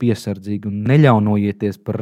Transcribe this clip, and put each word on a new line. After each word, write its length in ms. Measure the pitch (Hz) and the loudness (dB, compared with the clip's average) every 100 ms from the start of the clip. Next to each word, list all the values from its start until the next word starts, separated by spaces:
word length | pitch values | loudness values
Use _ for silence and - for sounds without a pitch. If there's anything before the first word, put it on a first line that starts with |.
piesardzīgi 720 | 120 107 - 98 98 104 104 | -2 -2 -4 -8 -8 -8 -6
un 140 | 101 110 | -6 0
neļaunojieties 920 | 143 147 113 104 104 104 101 104 95 | 4 6 4 2 0 0 -2 -4 -6
par 160 | - 104 | -8 -8